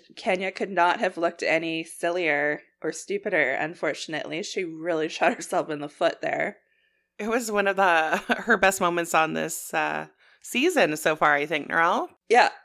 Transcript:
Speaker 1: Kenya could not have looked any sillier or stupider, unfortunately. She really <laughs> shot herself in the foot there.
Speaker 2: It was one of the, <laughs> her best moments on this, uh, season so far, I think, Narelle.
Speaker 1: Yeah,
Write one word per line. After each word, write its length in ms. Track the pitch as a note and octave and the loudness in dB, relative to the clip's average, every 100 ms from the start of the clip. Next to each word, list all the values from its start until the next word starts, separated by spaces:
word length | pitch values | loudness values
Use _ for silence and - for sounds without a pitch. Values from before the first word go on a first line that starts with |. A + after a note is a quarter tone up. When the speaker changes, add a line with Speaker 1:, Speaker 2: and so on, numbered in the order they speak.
| - - | -14 -8
Speaker 1:
Kenya 340 | A#3 F#3 F#3+ | -2 -2 -2
could 180 | G3 G3 | -6 -4
not 300 | F3+ F3 F3 | 2 2 2
have 180 | F#3+ F3 | -2 0
looked 240 | E3+ E3 | -2 -2
any 420 | - D#3+ E3 D#3+ | 0 0 0 -6
sillier 800 | E3 - E3+ F3 E3 D3 D3 D3 - _ | -8 -6 -4 0 0 0 0 -2 -8 _
or 100 | D#3+ | -8
stupider, 600 | D#3 - G3+ G#3 F3+ C3 | -8 -6 -6 -2 0 0
unfortunately. 920 | C3+ D#3 F3 D#3+ C3 - D#3 - D#3 | 0 -4 -4 -4 -4 -6 -8 -6 -8
She 220 | - - | -8 -8
really 440 | F3 D#3+ E3 D#3+ D#3 | -8 -8 -4 -2 -2
<laughs> 20 | |
shot 240 | - E3 | 0 0
herself 340 | A#3+ - F3+ D#3 | 0 -4 -4 -4
in 100 | D3 | -6
the 80 | D3 | -10
foot 320 | - E3+ - | -2 0 0
there. 360 | D#3 C#3 E3 G#3 _ _ _ _ _ - | -4 -2 -4 -6 _ _ _ _ _ -10
Speaker 2:
It 100 | G#3+ | -2
was 220 | A#3 A3 | -2 0
one 160 | G#3 G3 | 0 2
of 80 | F#3+ | 4
the, 400 | G3 E3 D#3 F#3 | 4 4 2 -2
<laughs> 120 | - A3+ | -2 -4
her 180 | G3 G#3 | 2 4
best 240 | F#3+ F#3+ | 4 4
moments 340 | F3 E3+ E3+ | 0 0 0
on 200 | E3+ D#3+ | 2 2
this, 380 | D#3+ D#3+ - - | 0 -4 -6 -6
uh, 320 | D#3+ D3+ D3+ D3+ _ _ _ | -2 -2 -4 -8 _ _ _
season 540 | - A#3+ D#4+ D#4+ E3+ D3+ | -6 0 2 4 2 2
so 200 | E3 D#3 | -2 2
far, 180 | D#3 | 4
I 120 | C#3+ D3 | 4 0
think, 220 | D#3 - | -4 -2
Narelle. 380 | E3 E3+ A3+ F4 - _ | 2 2 2 -2 -10 _
Speaker 1:
Yeah, 220 | A#3 G3+ - | 4 6 2